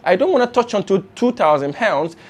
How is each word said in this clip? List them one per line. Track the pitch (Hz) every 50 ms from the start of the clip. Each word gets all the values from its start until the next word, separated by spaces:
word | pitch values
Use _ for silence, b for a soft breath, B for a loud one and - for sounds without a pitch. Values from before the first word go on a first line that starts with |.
| B
I | - 180
don't | 185 269 370
wanna | 370 262 247
touch | 240 - 247 233 240 -
on | 208 196
to | - 196 190 - - -
two | - 233 247 247
thousand | - 196 156 151 143 139 143 143
pounds. | - 214 214 165 139 156 165 165 B B B